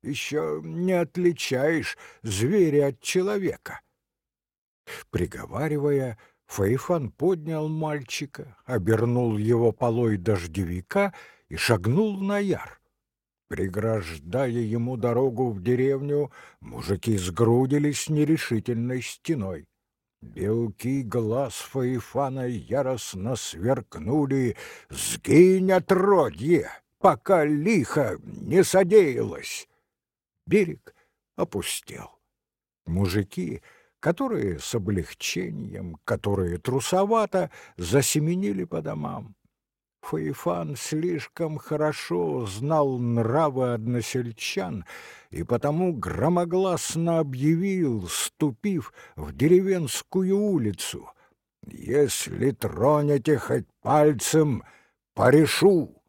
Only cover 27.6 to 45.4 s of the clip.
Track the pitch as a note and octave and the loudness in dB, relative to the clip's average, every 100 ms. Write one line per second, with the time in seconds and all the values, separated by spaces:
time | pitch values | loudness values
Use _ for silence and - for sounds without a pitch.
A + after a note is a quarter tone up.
27.6 | D#3+ A3 B2 D#3 B2 F#2 - G1+ - D#3+ | 2 2 2 0 0 -2 -10 -12 2 4
28.6 | - F#3 F#3 G#3+ E3+ A#2+ A2 - - - | 6 4 8 8 6 2 -4 -6 -10 -12
29.6 | - _ _ _ _ _ _ _ - G3 | -14 _ _ _ _ _ _ _ 2 2
30.6 | F3 D3 - _ _ _ _ - F3 G3+ | 2 -4 -14 _ _ _ _ -6 -4 -4
31.6 | F3+ - - D3 D#3 _ _ _ _ _ | -6 -8 -10 -18 -18 _ _ _ _ _
32.6 | _ _ - E2+ G2 G2 F#2+ - F3 - | _ _ -6 -2 0 0 -2 -6 -8 -8
33.6 | _ _ _ _ D3+ E3+ C4+ G#3+ G2+ E2 | _ _ _ _ -2 -2 -2 -2 -2 -4
34.6 | - A#2+ F#2+ G2+ - - - F3 F3+ - | -4 -4 -2 -2 -4 -8 -6 -6 -6 -8
35.6 | - F#2+ F#2 D#2+ - A2 - G2 F2+ F2 | -10 -10 -12 -12 -6 -4 -2 -2 -2 -2
36.6 | - C3 - F#3 G3+ A3+ G#3 F#3+ F3 - | -2 -4 0 0 2 2 2 -2 -2 -8
37.6 | - - F2+ B2 C3+ D3+ D3+ F3+ G3+ G3 | -20 -10 2 2 4 0 0 -2 -2 -4
38.6 | F3 E3 D#3 D#3 D3 C3+ - - _ _ | -4 -6 -6 -8 -8 -10 -14 -20 _ _
39.6 | _ _ _ _ - D#3 D#3 C#3 E3+ F3 | _ _ _ _ -8 -6 -4 -4 -4 -4
40.6 | D#3+ C#3 - D#3 F3 E3 - - E3 D#3 | -6 -8 -6 -4 -2 -4 -8 -8 -6 -6
41.6 | - D3+ D3+ D3 - F3 E3+ C#3 A2 F#2+ | -6 -2 -2 -2 -4 -2 -2 -2 -6 -6
42.6 | C#3 D#3+ C#3 B2+ A#2+ A#2 A2+ C3+ D#3+ C3 | 0 2 2 0 0 2 2 2 2 0
43.6 | B2+ A#2+ A2 A#2+ A2 C3 A#2+ A2+ - - | -2 -2 -2 -4 -2 -4 -6 -8 -6 -6
44.6 | F#3 G#2 F2 - - - _ - | -6 -8 -10 -18 -20 -20 _ -10